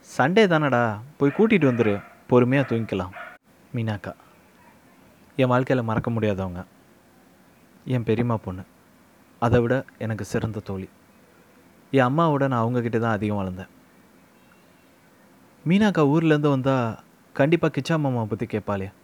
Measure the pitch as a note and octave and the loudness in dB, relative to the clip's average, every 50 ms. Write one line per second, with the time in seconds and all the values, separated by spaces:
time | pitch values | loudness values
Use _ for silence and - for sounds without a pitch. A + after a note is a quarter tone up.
0 | _ - - - B2+ C#3+ F3+ A3 A3 F#3+ E3+ D#3 D3+ C#3+ B2+ A#2+ A#2+ A2+ G#2 G#2 | _ -20 -2 -2 0 2 4 4 4 4 4 2 2 2 2 2 2 0 -2 -4
1 | A#2 C#3 - _ C#3 C#3+ - - G#3 A3 A3 G3 D3 C3+ B2 A2+ A#2 G#2+ G2+ G2+ | -10 -16 -4 _ 0 0 2 2 2 4 4 4 4 2 2 2 2 0 0 -2
2 | - - - _ _ _ B2+ B2 B2 A#2+ C3 C#3+ C3+ - A#2+ A2+ A2 G#2+ - F#2+ | -6 -12 -20 _ _ _ 4 4 6 4 2 0 0 0 -2 -4 -4 -4 -4 -6
3 | F#2 F#2 F#2 - - - - - _ _ _ _ _ _ - B2 A2+ A2+ G#2+ G2 | -6 -8 -10 -16 -18 -18 -20 -20 _ _ _ _ _ _ -8 -6 -4 -4 -6 -6
4 | - - - _ - _ _ _ _ _ _ _ _ - _ _ _ _ _ _ | -8 -12 -14 _ -20 _ _ _ _ _ _ _ _ -20 _ _ _ _ _ _
5 | - - _ _ _ - _ - C3 B2 B2 B2 C3 - C3+ B2+ A#2 A2+ A2+ A2 | -20 -20 _ _ _ -16 _ -2 0 2 2 0 2 0 -2 -2 0 -2 -2 -2
6 | - - A#2 A2+ G#2+ G#2+ G2+ F#2 F#2+ F#2 F2 F2 F2+ - _ _ _ _ _ _ | -2 -2 -2 -2 0 -2 -2 -2 -4 -6 -8 -10 -14 -16 _ _ _ _ _ _
7 | _ _ _ _ _ _ _ _ _ _ _ _ _ _ _ _ _ - B2+ B2 | _ _ _ _ _ _ _ _ _ _ _ _ _ _ _ _ _ -4 -4 -4
8 | A2+ A2+ A2+ G#2+ A#2+ A#2+ A#2 G#2+ - - F2+ F#2 F#2 _ _ _ _ _ _ _ | 0 -2 0 0 0 -2 -2 -4 -4 -8 -10 -10 -12 _ _ _ _ _ _ _
9 | _ _ _ _ _ _ _ _ - A#2 A#2 B2 A#2 A#2 B2 C3+ C3+ - _ _ | _ _ _ _ _ _ _ _ 0 2 2 2 2 2 0 -2 -4 -8 _ _
10 | - A2 A2 G2+ G#2 - - A#2 G#2+ A2 G#2 G#2+ G2 - G2 F#2+ F#2+ - _ _ | -8 -6 -6 -6 -8 -6 -6 -4 -4 -4 -8 -8 -10 -8 -10 -10 -10 -12 _ _
11 | _ _ _ _ _ _ _ _ _ _ _ _ _ _ _ _ _ _ - C3+ | _ _ _ _ _ _ _ _ _ _ _ _ _ _ _ _ _ _ 2 2
12 | B2+ B2 C3+ D#3 E3+ E3 D3 C#3 C#3 C3+ C3 A#2 A2+ A#2 B2 B2 A#2 A#2+ A2+ A2+ | 2 4 2 2 2 2 2 2 0 0 0 0 0 0 0 -2 -2 -2 -2 -2
13 | A2+ A#2 A2+ G2+ G#2+ G#2 G#2 G2+ F#2+ F#2+ F2+ F#2 F#2 - _ - _ _ _ _ | 0 0 -2 -2 -2 -4 -4 -4 -4 -6 -8 -10 -14 -16 _ -20 _ _ _ _
14 | _ _ _ _ _ _ _ _ _ _ _ _ _ _ _ _ _ _ _ _ | _ _ _ _ _ _ _ _ _ _ _ _ _ _ _ _ _ _ _ _
15 | _ _ _ _ _ _ _ _ _ _ _ _ - C#3+ F3 G3+ G#3+ G#3 F#3 E3 | _ _ _ _ _ _ _ _ _ _ _ _ -2 0 2 4 4 2 4 2
16 | D#3 C#3 C#3+ E3 E3 D#3+ D3+ D3 D3 D3 C#3+ C3 B2 C3+ C3+ C3 A#2+ A2+ G#2+ - | 2 4 4 2 4 4 2 4 2 2 0 2 0 0 0 0 0 -2 -4 -8
17 | - _ _ _ _ _ _ - C3+ D3 E3+ F3 - D#3+ - - C3 - E3 D#3 | -14 _ _ _ _ _ _ 0 2 2 2 2 2 0 -2 -2 -2 -2 -2 0
18 | D3+ C3+ B2+ A#2+ A2+ G#2+ A2+ G2+ A#2+ A2+ - G#2+ F#2+ - G#2 G2 F#2+ F#2+ - _ | 0 0 0 -2 -2 -4 -4 -6 -6 -4 -4 -6 -4 -4 -4 -4 -6 -8 -12 _